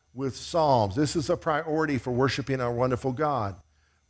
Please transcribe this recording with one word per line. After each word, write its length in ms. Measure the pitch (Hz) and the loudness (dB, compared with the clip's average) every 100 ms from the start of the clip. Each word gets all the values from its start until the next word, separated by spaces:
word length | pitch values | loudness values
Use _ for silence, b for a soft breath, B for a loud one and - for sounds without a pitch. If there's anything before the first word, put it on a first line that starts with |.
| _ | _
with 240 | 123 135 - | -6 -6 -6
psalms." 600 | - 170 151 127 101 107 | -4 2 4 4 4 2
This 180 | 151 | 0
is 160 | 170 - | 0 -2
a 60 | 170 | -2
priority 600 | 165 151 160 156 156 127 | 0 -2 0 0 0 0
for 120 | 131 | -2
worshiping 500 | 123 135 - 127 131 | 2 2 0 -4 -2
our 120 | 120 | -2
wonderful 400 | 120 127 123 135 | 0 0 0 -2
God. 480 | 123 151 131 101 90 _ _ _ _ _ | -2 0 0 -2 -6 _ _ _ _ _